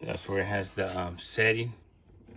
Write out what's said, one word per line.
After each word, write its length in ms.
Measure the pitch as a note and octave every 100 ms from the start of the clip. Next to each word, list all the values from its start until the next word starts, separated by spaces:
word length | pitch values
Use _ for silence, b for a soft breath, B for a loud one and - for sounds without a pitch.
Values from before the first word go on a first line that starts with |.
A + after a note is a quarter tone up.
that's 280 | - - -
where 140 | G2
it 40 | G2
has 240 | G2+ F#2+
the, 260 | - F#2+ F2+
um, 220 | F2+ F2
setting 540 | - - A2+ A2+ A#2 A2+ - _ _ - -